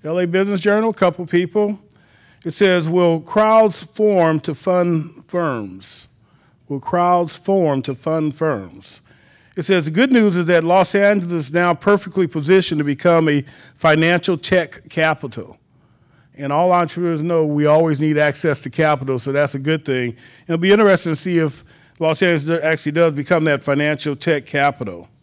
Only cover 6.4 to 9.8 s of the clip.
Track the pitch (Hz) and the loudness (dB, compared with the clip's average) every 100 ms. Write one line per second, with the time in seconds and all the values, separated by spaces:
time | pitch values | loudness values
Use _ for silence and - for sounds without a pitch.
6.4 | _ _ _ 139 - 175 175 180 170 - | _ _ _ -10 -4 0 2 2 0 -6
7.4 | - 196 160 139 127 127 - 160 156 139 | -2 0 2 0 -4 -8 -4 -2 -4 -2
8.4 | 160 120 92 85 - - _ _ _ _ | -4 -4 -8 -18 -20 -20 _ _ _ _
9.4 | _ - 170 190 | _ -12 -2 0